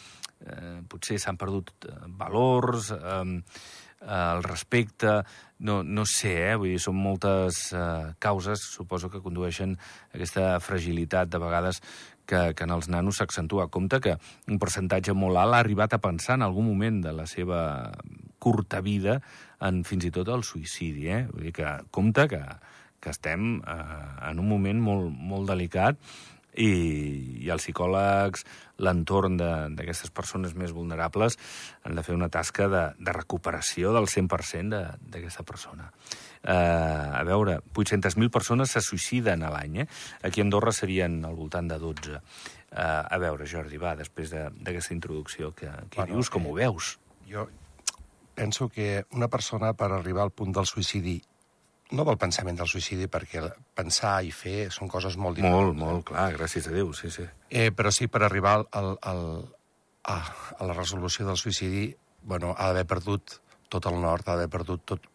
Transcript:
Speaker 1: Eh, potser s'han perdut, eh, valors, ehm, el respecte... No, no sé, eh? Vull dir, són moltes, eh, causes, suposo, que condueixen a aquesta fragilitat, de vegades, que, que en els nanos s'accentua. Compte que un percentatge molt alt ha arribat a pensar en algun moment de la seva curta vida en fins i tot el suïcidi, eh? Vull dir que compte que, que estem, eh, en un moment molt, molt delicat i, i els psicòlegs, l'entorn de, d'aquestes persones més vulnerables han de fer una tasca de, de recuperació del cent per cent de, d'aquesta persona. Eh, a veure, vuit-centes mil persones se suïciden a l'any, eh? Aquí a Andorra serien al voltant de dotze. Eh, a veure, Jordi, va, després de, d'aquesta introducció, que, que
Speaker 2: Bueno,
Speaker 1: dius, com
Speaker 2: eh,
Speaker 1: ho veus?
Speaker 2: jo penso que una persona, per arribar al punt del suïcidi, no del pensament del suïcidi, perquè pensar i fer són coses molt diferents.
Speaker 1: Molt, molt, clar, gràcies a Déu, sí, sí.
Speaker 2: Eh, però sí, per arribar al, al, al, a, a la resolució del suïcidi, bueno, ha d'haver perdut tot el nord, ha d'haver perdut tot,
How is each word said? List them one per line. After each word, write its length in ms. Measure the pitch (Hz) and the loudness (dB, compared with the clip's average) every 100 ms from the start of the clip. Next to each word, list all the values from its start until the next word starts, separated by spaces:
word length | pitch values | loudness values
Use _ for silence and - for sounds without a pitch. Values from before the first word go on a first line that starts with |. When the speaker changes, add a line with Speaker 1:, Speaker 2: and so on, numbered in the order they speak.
| - - - - | -20 -14 -16 -14
Speaker 1:
Eh, 400 | - - 87 87 87 | -16 -12 -12 -14 -14
potser 300 | 87 - 101 | -8 -4 -2
s'han 160 | - 90 | -2 -4
perdut, 320 | 95 98 92 - | -2 -4 -4 -12
eh, 140 | - 78 - 92 | -16 -14 -12 -8
valors, 720 | 98 107 127 123 123 117 101 | 0 4 6 6 4 0 -2
ehm, 460 | 98 87 95 92 90 - - - - - - | -6 -4 -2 -2 -4 -6 -16 -18 -20 -20 -14
el 380 | - 95 87 87 | -4 0 2 2
respecte... 800 | 87 85 - 120 107 - 107 104 98 - - - | -2 -6 0 2 2 2 4 4 2 -10 -20 -6
No, 240 | 101 101 | -2 0
no 200 | - 104 | 0 0
sé, 460 | 101 - 104 87 92 | 2 2 2 2 2
eh? 40 | 110 | 2
Vull 160 | 95 | 2
dir, 60 | 90 | 0
són 160 | 98 95 | 0 0
moltes, 720 | 98 95 101 95 92 85 - | 2 2 2 4 2 0 -4
eh, 380 | 90 87 82 80 80 | -2 0 -2 -4 -2
causes, 400 | 107 98 92 104 - | 0 2 0 -4 -6
suposo, 360 | - 87 92 90 | -10 -6 -4 -4
que 120 | 95 | -8
condueixen 560 | 92 87 90 85 95 90 | -6 -2 -2 -2 -2 -2
a 400 | - - - - | -8 -20 -12 -8
aquesta 420 | 87 98 95 90 | -2 2 4 2
fragilitat, 720 | - 95 85 85 82 92 87 | 0 -2 0 0 2 2 2
de 100 | 87 | 0
vegades, 400 | 85 85 90 90 - - - - | 0 2 0 -2 -8 -18 -20 -12
que, 280 | - 92 85 | 0 2 2
que 100 | 78 | 2
en 60 | 85 | 0
els 180 | 85 82 | 0 0
nanos 280 | 87 95 98 | 2 2 0
s'accentua. 520 | 98 - 80 101 87 | -2 -2 0 0 0
Compte 320 | 90 95 131 | 0 2 2
que 160 | 104 82 - - - | 2 0 -4 -12 -2
un 100 | 101 | 0
percentatge 540 | 90 - 92 95 95 | 0 0 0 2 2
molt 240 | 98 95 90 | 2 4 6
alt 160 | 104 | 6
ha 80 | 120 | 6
arribat 300 | 110 101 107 | 6 4 2
a 80 | 113 | 2
pensar 340 | 101 85 - | 0 0 0
en 60 | 127 | 2
algun 200 | 104 92 113 | 2 2 2
moment 340 | 98 113 107 | 2 2 0
de 120 | 80 | -2
la 120 | 78 | -4
seva 680 | 82 - 90 85 82 69 58 - - - - - | -6 -4 -2 0 0 -2 -6 -10 -14 -16 -18 0
curta 440 | 120 107 101 92 | 2 2 2 -2
vida 400 | 95 101 98 131 - - - - | 0 2 2 0 -2 -18 -18 -4
en 220 | 95 92 | 0 0
fins 220 | 82 95 | 0 -2
i 60 | 87 | -2
tot 160 | 85 92 | -2 -2
el 140 | 123 | -2
suïcidi, 640 | 110 85 78 - 85 73 78 | -4 -8 -8 -6 -4 -4 -2
eh? 140 | 107 123 | -2 -2
Vull 160 | - 80 | -6 -6
dir 60 | |
que 180 | 82 76 71 - | -4 -4 -4 -4
compte 380 | - 107 110 147 | 2 6 6 6
que, 140 | 82 69 - - - - - | 2 -6 -14 -20 -20 -20 -12
que 80 | - | -8
estem, 460 | 76 76 85 113 110 | -4 -2 0 0 -2
eh, 720 | - 82 76 76 71 67 67 | -6 -8 -8 -10 -12 -8 -6
en 80 | 80 | 0
un 80 | 101 | 2
moment 340 | 104 95 110 | 4 4 2
molt, 240 | 110 101 87 | 2 2 0
molt 400 | 65 87 98 98 | -4 -4 -2 0
delicat 480 | 92 87 92 107 147 - - - - _ | 0 0 4 4 4 -4 -18 -20 -20 _
i, 120 | - 110 92 82 76 73 69 64 60 | 2 4 6 4 0 -2 -4 -6 -6
i 60 | 73 | -2
els 140 | 80 | -2
psicòlegs, 800 | - 82 90 95 101 98 98 95 - - - - | -2 0 2 4 6 4 4 -2 -10 -18 -16 0
l'entorn 560 | 95 90 80 98 95 90 | 2 2 4 4 4 2
de, 100 | 85 80 76 | 2 0 -2
d'aquestes 360 | 76 82 85 82 | -6 -6 -6 -8
persones 380 | - 90 92 92 | -8 -6 -4 -6
més 160 | 85 87 | -6 -6
vulnerables 640 | 85 85 82 82 101 113 - - - - - | -6 -6 -2 0 2 2 0 -8 -14 -16 -12
han 140 | - 85 | -6 -4
de 60 | |
fer 120 | 80 | -2
una 140 | 87 85 | 0 0
tasca 360 | 82 85 - 101 | 0 -2 0 2
de, 120 | 95 80 | 2 0
de 160 | - 90 | -2 -4
recuperació 760 | 82 - 87 - 80 - - 92 | -4 -4 -4 -2 -2 -2 0 4
del 120 | 113 101 | 4 4
cent 220 | - 92 | 2 2
per 80 | 85 | 0
cent 280 | - 85 101 | -2 -4 -4
de, 80 | 104 85 69 - | -4 -6 -10 -12
d'aquesta 320 | 87 90 - | -12 -10 -10
persona. 460 | 87 - - 76 78 - - - - - | -10 -12 -14 -14 -16 -16 -14 -12 -14 -6
Eh, 100 | - | 2
a 720 | 92 85 85 80 78 73 69 82 | 6 6 4 4 0 0 0 2
veure, 300 | 101 101 82 - | 4 4 2 -2
vuit-centes 400 | - 101 101 95 | -2 2 2 2
mil 160 | 101 117 | 2 2
persones 400 | 120 - 120 131 | 2 2 2 2
se 120 | 117 | 2
suïciden 600 | - 87 - 123 110 85 | 0 -2 -2 0 2 2
a 80 | 78 | 0
l'any, 300 | 76 73 87 | -4 -4 -4
eh? 40 | 156 - - - | -6 -8 -16 -6
Aquí 160 | 92 107 | -2 2
a 80 | 101 | 4
Andorra 240 | 104 117 | 4 4
serien 520 | 107 95 92 87 82 | 2 0 2 2 0
al 100 | 80 | -4
voltant 320 | 82 78 87 85 | -6 -4 -2 -2
de 120 | 80 | -2
dotze. 400 | 80 76 76 76 | -4 -6 -8 -10
Eh, 580 | - - - - - - | -14 -16 -16 -18 -10 -4
a 400 | 85 78 78 90 | 0 0 0 0
veure, 280 | 85 73 73 | 0 -2 -4
Jordi, 300 | 82 76 76 | -6 -6 -4
va, 140 | 87 76 | -4 -4
després 340 | 73 - 78 | -8 -8 -6
de, 160 | 78 73 | -6 -8
d'aquesta 380 | - - 87 - | -8 -6 -6 -4
introducció, 560 | 85 82 78 78 - 78 | -6 -6 -6 -8 -8 -8
que, 200 | - 73 73 - | -8 -12 -12 -10
que 140 | - | -6
Speaker 2:
Bueno, 100 | 90 | -2
Speaker 1:
dius, 160 | 107 123 | 0 0
com 160 | 104 | 0
Speaker 2:
eh, 60 | 78 | 0
Speaker 1:
ho 80 | 82 | 0
veus? 340 | 127 90 - - _ - | 0 0 -6 -8 _ -20
Speaker 2:
jo 220 | 95 104 110 - - - - - - _ _ | -12 -10 -10 -14 -20 -10 -8 -8 -12 _ _
penso 320 | - 107 - 123 | -4 -2 0 -2
que 380 | - 104 101 - | -2 -2 -2 -4
una 140 | 123 117 | -2 0
persona, 400 | 120 - 110 110 | 0 -2 -2 0
per 140 | 107 101 | 2 0
arribar 300 | 95 90 92 | 0 0 0
al 60 | 101 | 0
punt 160 | - 98 | 0 -2
del 160 | 95 92 | 0 0
suïcidi, 540 | - 92 101 90 85 - - - _ _ _ - | 0 -2 -2 -2 -4 -8 -20 -20 _ _ _ -4
no 80 | 127 | 0
del 140 | 156 104 | 2 2
pensament 380 | 95 - 92 87 | 2 0 -2 -2
del 80 | 87 | -2
suïcidi, 380 | 92 - 92 92 | -2 -2 -2 -2
perquè 320 | 82 80 82 80 - - - | -4 -4 -6 -6 -10 -12 -6
pensar 400 | 85 - 107 98 | -2 2 2 2
i 60 | 90 | 0
fer 340 | - 90 101 98 | -6 -6 -4 -4
són 160 | - 95 | -6 -4
coses 240 | 90 95 | -2 -2
molt 220 | 90 92 80 | -2 -2 4
diferents. 180 | 92 | 6
Speaker 1:
Molt, 220 | 92 95 76 | 8 6 4
molt, 240 | 80 87 - | 0 -2 -2
clar, 160 | 80 95 | 0 0
gràcies 340 | 78 82 85 78 | 0 -2 -4 -2
a 60 | |
Déu, 180 | 87 92 | 0 0
sí, 140 | 73 85 | -4 -10
sí. 100 | 85 87 - - | -8 -10 -12 -4
Speaker 2:
Eh, 220 | 123 113 | 2 2
però 220 | 95 104 | 4 2
sí, 160 | - 123 | 2 2
per 120 | 120 | 4
arribar 300 | 104 95 95 107 | 4 6 6 6
al, 80 | 104 | 4
al, 140 | 104 98 95 | -2 -2 -2
al, 220 | 98 90 82 82 123 - _ _ _ _ | -4 -4 -4 -6 -10 -16 _ _ _ _
a, 140 | - 92 80 - - - | -4 -4 -6 -10 -12 -6
a 100 | 92 | -4
la 80 | |
resolució 480 | 85 90 92 87 - 98 | -2 -4 -2 -2 -2 -2
del 100 | 90 | -2
suïcidi, 460 | - 90 95 98 107 - _ _ | -2 -2 -2 -2 -2 -6 _ _
bueno, 280 | 104 90 87 | -6 -4 -2
ha 160 | 92 95 | 0 2
d'haver 160 | 92 87 | 2 2
perdut 480 | 87 90 101 - - _ _ - | 0 0 -2 -4 -20 _ _ -6
tot 160 | 92 90 | -4 0
el 140 | 87 | 2
nord, 260 | 85 85 - | 2 2 0
ha 80 | |
d'haver 160 | 87 87 | 0 0
perdut 320 | 87 82 87 | -2 -4 -6
tot, 240 | - 95 - | -4 -8 -8